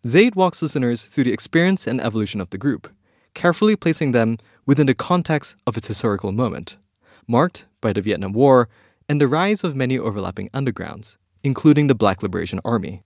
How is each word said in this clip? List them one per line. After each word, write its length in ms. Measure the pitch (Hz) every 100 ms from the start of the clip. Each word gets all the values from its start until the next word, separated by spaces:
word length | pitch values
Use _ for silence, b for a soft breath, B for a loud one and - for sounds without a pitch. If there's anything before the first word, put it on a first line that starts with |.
| 120
Zaid 280 | 147 240 196
walks 260 | 185 -
listeners 420 | 156 147 123 120 -
through 200 | - 123
the 80 |
experience 520 | 104 - 165 180 190 -
and 160 | 127
evolution 400 | 117 107 104 104
of 80 | 92
the 80 | 95
group, 340 | 139 107 - _ _ _ _ -
carefully 400 | 175 165 214 214
placing 360 | 165 160 147
them 260 | 120 113 113 b b -
within 220 | 139 139
the 60 | 123
context 600 | - 180 - 151 - - -
of 100 | 117
its 100 | -
historical 440 | 107 117 101 101
moment, 460 | 104 120 67 90 - _ _ b b -
marked 380 | 117 175 - _ _
by 120 | 110
the 80 | 101
Vietnam 320 | 98 90 95
War 340 | 104 139 127 117 b b b -
and 100 | 147
the 80 | 139
rise 360 | 151 190 214
of 120 | 175 135
many 220 | 127 131
overlapping 520 | 110 101 92 92 98
undergrounds, 680 | 135 135 - - - - - _ _
including 440 | 143 127 156 151 147
the 80 | 127
Black 280 | 104 92
Liberation 360 | 101 90 82 95
Army. 400 | - 117 76 95